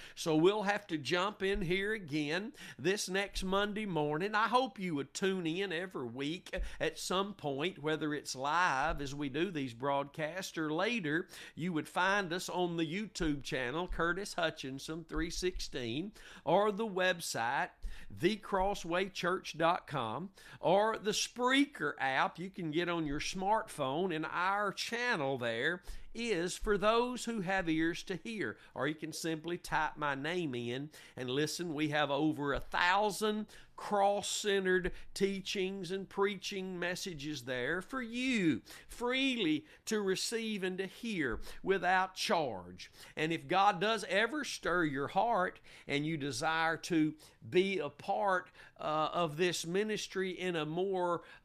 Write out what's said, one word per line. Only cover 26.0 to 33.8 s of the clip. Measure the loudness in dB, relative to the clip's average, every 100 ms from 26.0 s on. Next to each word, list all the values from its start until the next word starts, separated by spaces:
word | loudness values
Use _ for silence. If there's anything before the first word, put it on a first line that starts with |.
| -8
is | -4 -2 0 0 -2
for | 0 2
those | 4 4 2 -2
who | -4 -2
have | 0 0 2
ears | 2 2 -2
to | -6 -8
hear. | -6 -4 -4 -6 -10
Or | -2 -2
you |
can | -2 -6
simply | -6 -2 -2 -4 -6
type | -2 0 0 -2
my | -2
name | -2 -2 -2 -2
in | -2 -2 -4 -6 -12 -16 -8
and | -2
listen. | 0 0 -2 -4
We | -2 0
have | 2 2
over | 2 2 2 0
a | -2
thousand | -2 2 4 4 2 0 -2 -2 -6 -12 -20
cross-centered | -14